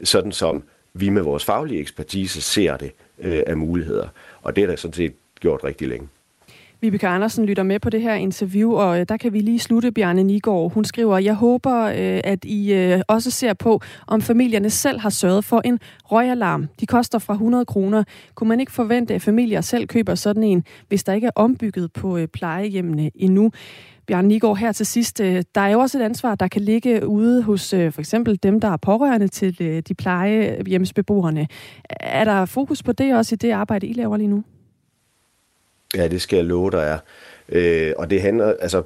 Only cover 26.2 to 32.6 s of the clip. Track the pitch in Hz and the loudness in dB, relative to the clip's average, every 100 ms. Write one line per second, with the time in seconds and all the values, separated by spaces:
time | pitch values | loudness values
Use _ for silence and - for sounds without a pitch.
26.2 | 247 202 185 - 208 226 247 226 - 208 | -2 -2 -2 -2 0 0 2 0 2 2
27.2 | 226 247 214 196 - 190 165 151 151 220 | 4 2 2 0 0 0 0 -2 -4 -2
28.2 | 233 202 196 214 214 165 - 214 285 233 | 0 0 2 2 2 0 0 2 4 2
29.2 | 196 - 190 175 170 160 160 180 190 180 | 0 0 -2 -2 -2 -4 -4 -6 -2 0
30.2 | 190 220 208 - 196 185 185 - 190 208 | 2 2 0 -2 -2 0 0 -2 0 2
31.2 | 170 156 156 - - - - - - - | 2 0 -2 -6 -20 -20 -14 -12 -4 0
32.2 | 220 196 180 - | 2 2 0 -2